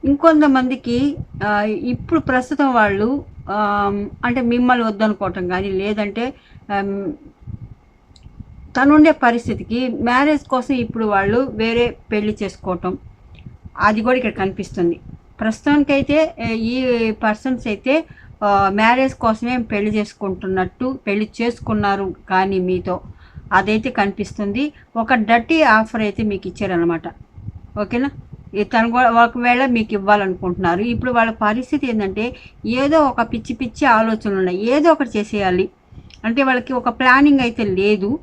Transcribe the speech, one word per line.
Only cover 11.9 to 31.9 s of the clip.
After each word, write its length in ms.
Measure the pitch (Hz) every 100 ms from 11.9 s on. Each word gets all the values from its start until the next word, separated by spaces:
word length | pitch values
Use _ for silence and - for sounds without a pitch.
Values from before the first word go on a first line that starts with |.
| - -
పెళ్లి 240 | 214 208 208
చేసుకోవటం, 560 | 196 - - 180 180 - - - - - - - - -
అది 220 | 202 220
కూడా 160 | 220 254
ఇక్కడ 160 | 233
కనిపిస్తుంది. 680 | - 196 190 185 - 170 170 - - _ _
ప్రస్తుతానికైతే, 960 | 220 220 - 294 285 277 277 285 320 -
ఏ, 160 | 226
ఈ 320 | 226 226 247 254 240 226
పర్సన్స్ 540 | 214 220 214 262 254 233
అయితే, 380 | 208 254 302 320 - - -
ఆ, 240 | 208 196 196
మ్యారేజ్ 460 | 202 220 254 262
కోసమే 440 | 262 233 220 233 247
పెళ్లి 320 | 226 208 208
చేసుకుంటున్నట్టు, 1080 | 214 208 - 202 185 190 185 185 _ 254 262 -
పెళ్లి 220 | 202 214 -
చేసుకున్నారు 720 | 233 240 - 220 202 196 196 175 -
కానీ 280 | 185 190 190
మీతో, 420 | 180 185 175 185 - - - - -
అదైతే 380 | 185 190 220 233
కనిపిస్తుంది. 840 | 220 196 196 196 - 202 202 294 - - 226
ఒక 180 | 220
డర్టీ 480 | 247 208 233 233 320
ఆఫర్ 380 | 294 220 220 240
అయితే 220 | 214 202
మీకు 260 | 214 196 190
ఇచ్చారనమాట. 540 | - 196 175 170 165 170 - - - - - - 202
ఓకేనా? 300 | 208 240 277 - - - -
ఈ 100 | 196
తను 260 | 208 233 233
కూడా 200 | 233 254
ఒకవేళ 560 | 233 233 240 240 247 269
మీకు 280 | 240 220
ఇవ్వాలనుకుంటున్నారు. 840 | 208 196 208 196 180 180 175 185 180
ఇప్పుడు 300 | 226 233 254
వాళ్ళ 200 | 240 226
పరిస్థితి 600 | 220 214 220 254 302 277